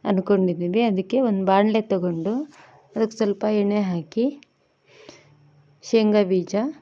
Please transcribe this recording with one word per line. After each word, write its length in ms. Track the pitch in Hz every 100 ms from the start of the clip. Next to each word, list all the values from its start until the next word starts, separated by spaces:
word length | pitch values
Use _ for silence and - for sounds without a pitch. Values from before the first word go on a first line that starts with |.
ಅನ್ಕೊಂಡಿದ್ದೀವಿ. 760 | - 190 185 202 185 170 175 214
ಅದಕ್ಕೆ 340 | 233 190 190 247
ಒಂದು 220 | 247 196 190
ಬಾಣಲೆ 360 | 196 214 220 220
ತಗೊಂಡು 480 | 196 180 165 170 240 302 - - - _
ಅದಕ್ಕೆ 260 | - 220 -
ಸ್ವಲ್ಪ 260 | 214 196 214
ಎಣ್ಣೆ 280 | 214 202 208
ಹಾಕಿ 420 | 196 170 160 - 254 294 - _ _ _ _ - - - _ _ _ _ _ _
ಶೇಂಗಾ 400 | - 226 214 208
ಬೀಜ 320 | 190 190 175 208 262 -